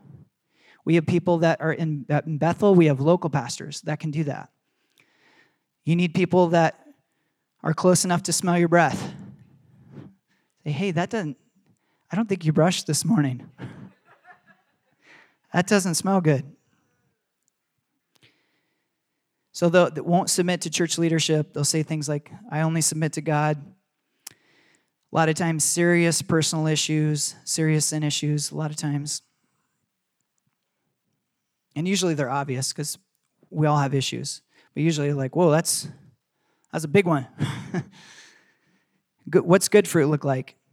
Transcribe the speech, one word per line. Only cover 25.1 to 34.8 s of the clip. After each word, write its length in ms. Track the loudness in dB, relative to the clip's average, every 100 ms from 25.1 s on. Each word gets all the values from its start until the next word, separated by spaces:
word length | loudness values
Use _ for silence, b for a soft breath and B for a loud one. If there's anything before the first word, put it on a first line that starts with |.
| 0
lot 120 | 0
of 60 |
times, 300 | 0 -2 -2
serious 580 | -2 0 2 4 2 0
personal 460 | 0 0 0 -2 -2
issues, 640 | -2 -2 0 0 -2 -6 -10
serious 420 | -8 -2 0 0 0
sin 180 | -2
issues, 480 | -4 -2 -2 -4 -4
a 20 |
lot 160 | -6 -8
of 60 | -6
times. 460 | -6 -6 -6 -10 _ _ _ _ _ _ _ _ _ _ _ _ _ _ _ _ _ _ _ _ _ _ _ _ _
And 140 | -6 -2
usually 260 | 0 0
they're 160 | -2 -2
obvious 420 | -4 -4 -6 -6
'cause 240 | -8 -10 -10 _ _ _ _ _
we 160 | -2 2
all 120 | 2
have 140 | 2
issues. 500 | 0 -2 -6 -10 -12 _ b b
But 120 | -2